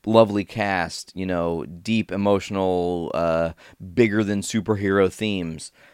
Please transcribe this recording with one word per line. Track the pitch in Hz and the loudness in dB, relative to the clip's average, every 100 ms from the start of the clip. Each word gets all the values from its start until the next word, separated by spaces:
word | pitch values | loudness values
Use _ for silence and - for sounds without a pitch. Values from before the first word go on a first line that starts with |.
| 107 | 2
lovely | 113 107 101 | 6 6 4
cast, | 92 113 101 92 82 - - - | -4 -2 -2 0 -2 -6 -14 -8
you | 92 | -4
know, | 90 85 85 69 | -2 -2 -2 -6
deep | 85 95 113 - | -10 -2 -2 -2
emotional, | 95 101 101 - 98 95 90 87 87 82 | 0 2 2 0 -2 0 0 0 -2 -4
uh, | - 85 82 82 82 - - 95 | -2 0 0 -2 -4 -20 -18 -8
bigger | 87 117 104 | 2 2 4
than | 101 101 | 0 0
superhero | - 113 95 104 101 98 95 | -2 -4 -2 0 2 4 2
themes. | - 107 98 85 78 - _ - | 0 -4 -4 -6 -10 -14 _ -20